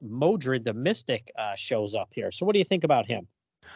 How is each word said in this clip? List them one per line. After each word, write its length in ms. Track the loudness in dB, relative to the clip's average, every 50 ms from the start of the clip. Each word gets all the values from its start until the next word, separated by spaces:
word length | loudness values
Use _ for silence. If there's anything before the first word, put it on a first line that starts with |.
| -12
Modred 600 | -10 -2 2 2 2 2 2 0 0 -2 -2 0
the 100 | -2 -2
Mystic, 560 | 0 0 0 -2 -2 -2 -4 -4 -4 -4 -8 -8 -6
uh, 160 | -6 -6 -6
shows 400 | -6 -4 -2 -2 0 0 0 -2
up 180 | -4 -4 -6 -6
here. 200 | -6 -6 -6 -4
So 120 | -2 0
what 80 | 2 4
do 40 | 4
you 60 | 4
think 180 | 4 2 2 4
about 240 | 4 4 4 4
him? 220 | 2 -2 -6 -6 -8 _ _ _ _ _ _ -20 -20 -16